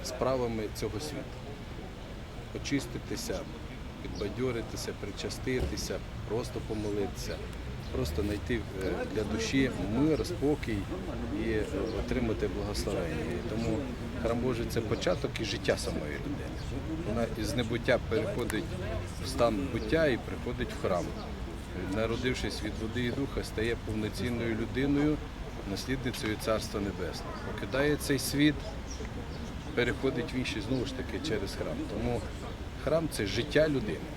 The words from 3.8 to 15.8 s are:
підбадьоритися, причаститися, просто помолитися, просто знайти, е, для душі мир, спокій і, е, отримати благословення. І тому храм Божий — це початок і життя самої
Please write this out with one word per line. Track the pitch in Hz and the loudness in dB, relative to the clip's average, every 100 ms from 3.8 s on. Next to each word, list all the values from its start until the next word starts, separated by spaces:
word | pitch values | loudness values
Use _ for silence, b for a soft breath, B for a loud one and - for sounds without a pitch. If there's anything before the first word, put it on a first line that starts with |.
| - - | -10 -8
підбадьоритися, | 92 90 104 104 127 120 113 104 - - | -8 -4 -4 0 0 0 -2 -4 -4 -4
причаститися, | 101 - 104 - - 127 - 104 - 92 - - - | -6 -4 -4 -2 0 2 2 0 -2 -2 -4 -6 -2
просто | 107 123 113 - | -2 -2 -4 -2
помолитися, | 107 104 104 98 - - 80 - - - - - 135 | -2 0 0 0 -2 -4 -4 -6 -6 -6 -6 -4 0
просто | 127 - | 0 2
знайти, | 104 104 - 120 - 95 | 2 0 0 0 0 -2
е, | 92 90 - 98 | 0 0 0 0
для | |
душі | 104 110 113 135 131 113 92 110 | 0 0 2 4 4 2 0 4
мир, | 151 147 107 | 6 4 2
спокій | 113 139 147 - 107 85 92 95 - - 104 113 | 2 2 2 2 0 0 -4 -4 -4 -2 0 2
і, | |
е, | 110 104 101 92 98 | 2 2 0 0 0
отримати | 98 117 113 104 104 | 2 2 2 2 0
благословення. | 101 101 101 - 95 85 78 80 | 0 -2 0 0 0 0 0 -2
І | 90 107 | -2 0
тому | 110 117 104 92 - - - | 0 2 2 0 -4 -4 -2
храм | 113 120 | 2 2
Божий — | 123 117 117 | 2 2 2
це | 120 | 0
початок | 113 110 - - 120 - | 2 2 2 2 0 -2
і | 110 | -2
життя | 110 - | 0 2
самої | 104 | 2